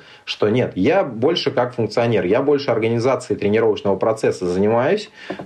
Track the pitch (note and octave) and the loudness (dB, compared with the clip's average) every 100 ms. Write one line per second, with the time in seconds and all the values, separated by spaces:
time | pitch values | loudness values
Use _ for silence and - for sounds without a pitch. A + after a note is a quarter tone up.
0 | - - - - G#2+ B2 A2 F#2 G#2+ F#3+ | -10 -18 -14 -2 0 2 0 0 2 2
1 | D3 A2 C3+ - C#3 C3 B2 - G#2 - | 0 0 0 0 -2 -2 -2 -2 -2 0
2 | A#2+ G#2+ F2+ A#2 C#3 C#3+ C3+ G#2+ A2+ A#2 | 0 2 2 2 2 0 0 0 0 0
3 | B2 C3 - G2 G2+ G#2+ A2+ G2 G2+ F#2+ | 0 -2 -2 -2 0 2 2 2 0 0
4 | G#2+ A2 B2+ - F2+ F2+ G#2 A#2 C#3 G#3+ | 0 0 0 0 -2 0 2 2 2 -2
5 | - - - - | -4 -14 -14 -12